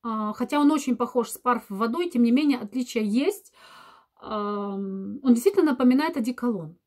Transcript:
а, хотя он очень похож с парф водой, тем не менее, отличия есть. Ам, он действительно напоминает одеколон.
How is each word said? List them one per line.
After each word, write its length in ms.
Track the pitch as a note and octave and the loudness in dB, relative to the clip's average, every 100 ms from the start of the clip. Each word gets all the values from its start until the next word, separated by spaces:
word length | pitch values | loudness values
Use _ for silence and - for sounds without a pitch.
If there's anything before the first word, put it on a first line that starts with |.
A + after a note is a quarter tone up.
а, 300 | A#3 A3 G#3+ | -6 -6 -6
хотя 280 | G#3+ A#3+ D4 | -6 -4 2
он 100 | D4 | 4
очень 260 | D#4 C#4 A#3+ | 2 0 -2
похож 340 | A#3 B3 A3+ | 0 -2 -2
с 80 | - | -4
парф 260 | B3 A#3+ - | -2 -2 -4
водой, 400 | F#3+ A3+ D4 F4 | -4 -2 -2 -2
тем 140 | A#3+ | 2
не 80 | A#3 | 4
менее, 280 | B3 D4+ A#3+ | 4 4 0
отличия 440 | G#3 B3+ B3 A#3 | -2 -6 -4 -2
есть. 500 | G#3+ A3+ D#4 - - _ - - - - _ _ | 0 0 0 -2 -14 _ -20 -20 -20 -20 _ _
Ам, 1000 | - A3 G#3 G#3 G3+ G3 G3 F#3+ G3 G#3+ | -10 -6 -4 -4 -6 -6 -8 -8 -10 -4
он 120 | C4 | 2
действительно 380 | A#3 G4 G4+ D#4 | 4 4 4 2
напоминает 440 | B3 B3 B3+ D#4 D#4+ | 4 4 4 2 -2
одеколон. 640 | A3+ B3 A#3+ G#3 D#3+ E3+ | -4 -4 -4 -4 -8 -16